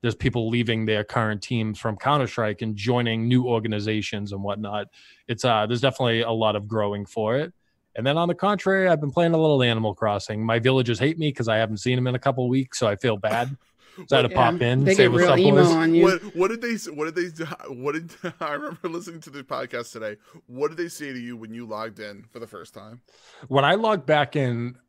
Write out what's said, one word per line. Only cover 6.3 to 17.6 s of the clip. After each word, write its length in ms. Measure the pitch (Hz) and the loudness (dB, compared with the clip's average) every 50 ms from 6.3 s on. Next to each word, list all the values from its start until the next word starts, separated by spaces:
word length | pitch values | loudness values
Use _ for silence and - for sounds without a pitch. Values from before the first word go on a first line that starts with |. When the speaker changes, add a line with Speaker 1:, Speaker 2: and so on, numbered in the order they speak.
Speaker 1:
lot 260 | 113 113 110 107 104 | -2 0 0 0 0
of 100 | 104 101 | 0 -4
growing 380 | 104 110 110 104 101 101 104 101 | -4 -2 -2 -2 -2 -2 -4 -8
for 320 | - - 113 110 107 120 | -8 -6 -4 -2 0 0
it. 160 | 135 156 180 - _ _ _ _ _ _ _ _ | -2 -2 -4 -8 _ _ _ _ _ _ _ _
And 120 | - 117 | -4 -2
then 100 | 135 143 | 0 2
on 100 | 160 170 | 2 0
the 80 | 175 175 | 0 -2
contrary, 540 | - - 196 208 185 - 190 190 196 190 185 | 0 0 0 0 0 0 0 2 2 4 2
I've 140 | 170 151 147 | 2 2 0
been 80 | 143 | -2
playing 240 | 131 - 170 165 170 | 0 2 2 2 4
a 20 | |
little 260 | 160 160 156 147 135 127 | 4 4 4 4 4 4
Animal 320 | 120 117 110 110 110 98 | 2 2 2 0 -2 -2
Crossing. 480 | _ - 107 104 101 - - 110 104 110 | _ -2 0 0 -2 -4 -6 -6 -4 0
My 160 | 113 113 117 | 0 0 2
villagers 400 | 113 131 131 131 127 120 120 104 | 4 4 4 4 2 0 0 0
hate 200 | 123 147 160 170 | 0 0 0 0
me 120 | 160 151 | -2 -4
'cause 180 | 135 - 120 113 | -2 -2 -2 0
I 100 | 110 110 | 2 2
haven't 180 | 113 104 110 | 2 0 -2
seen 220 | 104 - 123 127 127 | -4 -2 -2 0 0
'em 80 | 127 | 0
in 80 | 127 123 | -2 -2
a 40 | 123 | 0
couple 300 | - 139 131 127 127 123 | -2 -2 -2 0 -2 0
weeks, 300 | 127 135 135 131 - - | 0 -2 -2 -4 -4 -2
so 100 | 127 110 | -2 0
I 80 | 104 | -2
feel 220 | 101 - 123 110 101 | 0 0 -2 -2 0
bad. 380 | 92 107 107 117 120 131 139 - _ | -2 -2 -2 -2 -4 -4 -6 -12 _
Speaker 2:
<laughs> 40 | _ _ _ _ _ _ - 175 - | _ _ _ _ _ _ -20 -4 2
Speaker 1:
So 80 | 143 | 4
I 60 | 135 123 | 4 4
had 60 | 117 | 4
to 60 | - | 4
Speaker 3:
Yeah. 160 | 135 127 117 | 4 4 4
Speaker 1:
pop 120 | 143 175 127 | 4 2 0
in, 220 | 117 123 131 139 | 2 2 2 4
Speaker 3:
They 100 | 190 190 | 4 6
Speaker 1:
say, 80 | 190 131 | 6 6
Speaker 3:
get 100 | 120 120 | 6 8
Speaker 1:
"What's 100 | 123 - | 6 6
Speaker 3:
real 80 | - 139 | 6 6
Speaker 1:
up, 60 | 170 | 6
Speaker 3:
emo 180 | 185 - 202 196 180 | 6 6 8 8 6
Speaker 1:
boys?" 40 | 175 165 | 6 6
Speaker 3:
on 200 | 160 165 160 165 | 4 4 4 6
you. 100 | 165 170 | 6 6
Speaker 2:
What, 320 | 180 190 170 208 208 - | 6 4 2 -4 -10 -2
what 120 | 165 180 196 | -2 0 0
did 140 | 226 226 233 | 0 -4 -4
they 100 | 240 233 | -4 -4
s-, 160 | 208 - 180 | -4 -6 -10
what 160 | 147 143 151 | -8 -8 -8
did 120 | 160 160 | -6 -4
they 280 | 180 175 180 160 160 165 | -4 -6 -6 -6 -10 -10
s-, 80 | 147 - - | -10 -10 -14